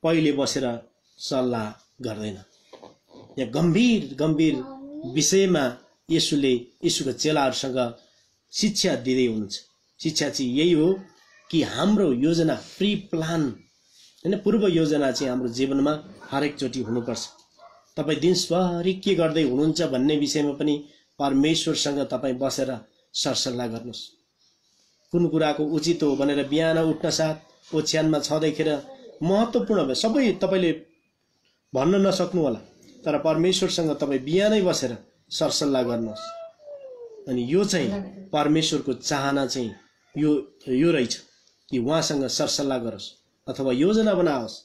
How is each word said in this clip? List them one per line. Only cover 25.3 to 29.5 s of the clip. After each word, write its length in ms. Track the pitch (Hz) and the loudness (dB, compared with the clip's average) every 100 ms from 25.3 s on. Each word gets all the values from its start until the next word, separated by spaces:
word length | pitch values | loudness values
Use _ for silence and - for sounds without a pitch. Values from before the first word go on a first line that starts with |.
| 156 156 147 | 2 0 0
उचित 380 | 151 156 156 170 | -2 -2 0 2
हो 140 | 151 135 | 2 2
भनेर 320 | 139 143 135 | 0 0 0
बिहान 300 | 147 165 160 | 0 2 2
उठ्न 320 | 160 156 160 | 0 0 -2
साथ 240 | 151 160 156 _ _ - | 0 -2 -2 _ _ -6
ओछ्यानमा 440 | 156 151 156 156 151 | -4 0 0 2 0
छँदैखेर 640 | 143 156 156 143 156 147 - - - - | 0 0 0 0 0 -2 -6 -18 -20 -6
महत्त्वपूर्ण 640 | 160 196 233 | 0 2 2